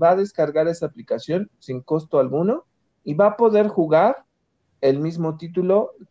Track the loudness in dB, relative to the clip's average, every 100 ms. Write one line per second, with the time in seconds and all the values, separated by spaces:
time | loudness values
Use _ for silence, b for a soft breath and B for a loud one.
0 | 2 2 -2 -2 -2 0 -2 -2 -8 -10
1 | -8 -8 -4 -6 -6 _ -12 -12 -4 -4
2 | -2 0 0 0 -2 -4 _ _ _ _
3 | -8 2 2 4 2 4 2 0 2 4
4 | 2 0 _ _ _ _ _ -2 0 0
5 | -2 -4 -6 -6 -8 -4 2 2 0 -10
6 | -20